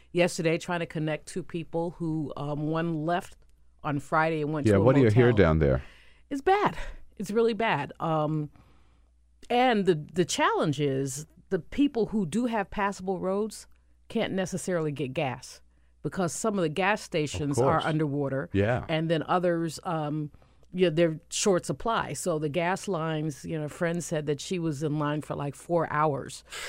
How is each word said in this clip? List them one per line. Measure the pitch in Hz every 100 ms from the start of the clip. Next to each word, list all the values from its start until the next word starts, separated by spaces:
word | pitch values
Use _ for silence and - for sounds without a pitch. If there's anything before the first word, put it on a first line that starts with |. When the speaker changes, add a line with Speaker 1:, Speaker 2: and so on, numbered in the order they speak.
| -
Speaker 1:
yesterday | 175 175 - 160 170
trying | - 175
to | 165
connect | 160 156 151 -
two | 185
people | - 170 - 170 170 -
who, | 165 156 139 -
um, | 143 147 151
one | 160 170 156 160
left | 175 - - - _ - _
on | 147 143
Friday | - 160 160 160
and | 147
went | 156 110
Speaker 2:
Yeah, |
Speaker 1:
to | 98
a |
Speaker 2:
what | 117 135
do |
you | 113
hear | 110 120
Speaker 1:
motel. | 104
Speaker 2:
down | 82 78
there? | 71 65 - - - - -
Speaker 1:
It's | 277
bad. | 381 403 370 - - - - -
It's | 190
really | 220 233
bad. | 214 226 147 139 -
Um, | 160 156 151 156 147 - - - _ _ _ _ _ _ -
and | 240 254 208 185
the, | 156 147
the | 175
challenge | 165 - 359 427 185 143
is | 143 135 139 135 156 - -
the | 185
people | - - 285 233 208
who | 214 160
do | 214 247
have | 220 185
passable | 214 202 190 185 180
roads | 180 202 220 - - - _ _ _
can't | 226 -
necessarily | 190 180 185 - 170 156
get | 143 131
gas | 147 135 117 - - - _ _ _
because | 147 196 175
some | - 226 202
of |
the | 160
gas | 151 190 214
stations | - 165 151 - 143 123
are | 139
Speaker 2:
course. | 160
Speaker 1:
underwater. | 165 156 151 143 139 135 165
Speaker 2:
Yeah. | 98 104 123 101
Speaker 1:
And | 160 160
then | 160 -
others, | 180 175 170 165 -
um, | 190 160 147 156 151 - - _ -
yeah, | 180 180
they're | 156 165 156 -
short | - 208 175
supply. | - 139 233 214 -
So | 143 180 156
the | 151
gas | 165 170 190 208
lines, | 170 160 156 156 -
you | 165 156
know, | 147
a |
friend | - 170 170
said | - 151 147
that | 147
she | - 185
was | 160 139
in | 156 151
line | 147 151
for, | -
like, | 151 143
four | - - 170 156
hours, | 151 156 139 - - - -